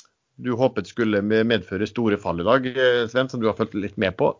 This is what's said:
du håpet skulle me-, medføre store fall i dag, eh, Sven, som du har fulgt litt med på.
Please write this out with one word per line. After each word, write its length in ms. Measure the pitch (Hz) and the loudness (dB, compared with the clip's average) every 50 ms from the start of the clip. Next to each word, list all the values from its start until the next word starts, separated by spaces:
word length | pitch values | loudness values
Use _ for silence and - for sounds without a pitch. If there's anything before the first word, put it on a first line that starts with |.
| - _ _ _ _ _ _ - | -20 _ _ _ _ _ _ -8
du 140 | 123 123 120 | -6 -4 0
håpet 320 | 113 131 127 120 110 90 | 2 2 2 2 -2 -8
skulle 340 | - - - 117 110 104 101 | -6 -4 -2 0 2 2 2
me-, 220 | 101 107 110 110 113 | 2 2 2 2 4
medføre 420 | 117 117 101 87 - 98 92 104 | 2 2 0 -2 -2 -4 -4 -4
store 300 | 101 - 123 117 107 101 | -4 -2 -2 0 0 0
fall 240 | 92 - 92 85 85 | 0 -2 -4 -4 0
i 20 | 87 | 2
dag, 220 | 104 127 135 127 | 2 2 2 2
eh, 420 | 127 123 131 131 123 120 120 117 | -2 -2 2 2 2 2 2 0
Sven, 220 | 110 - 127 131 127 | -2 -2 -2 -2 -2
som 100 | - 123 | -2 -2
du 80 | 110 | 0
har 60 | 107 104 | 0 0
fulgt 200 | - 113 107 - | -2 -4 -4 -4
litt 220 | 101 95 98 - | -6 -6 -6 -2
med 200 | - 101 92 90 | -2 -2 -2 0
på. 160 | - 147 143 - | 0 0 0 0